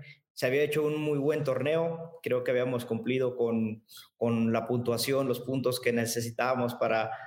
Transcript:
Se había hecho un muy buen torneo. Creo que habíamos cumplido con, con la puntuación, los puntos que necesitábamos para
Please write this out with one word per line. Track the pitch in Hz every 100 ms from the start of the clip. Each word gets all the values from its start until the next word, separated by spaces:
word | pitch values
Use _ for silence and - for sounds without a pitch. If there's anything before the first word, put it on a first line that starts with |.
| - - _
Se | - 156
había | 147
hecho | 147 151
un | 151 151
muy | 151 143
buen | 143 151
torneo. | 143 127 143 160 165 165 - -
Creo | - 127
que | 127
habíamos | 123 127 120
cumplido | - 113 117 131 127 127
con, | 117 113 110 110 _ - - -
con | 117 117 113
la | 113 113
puntuación, | 123 120 117 135 135 135
los | 120
puntos | 127 135 123 -
que | 123
necesitábamos | 117 113 117 117 113 127 123 120
para | - 117 110 110 -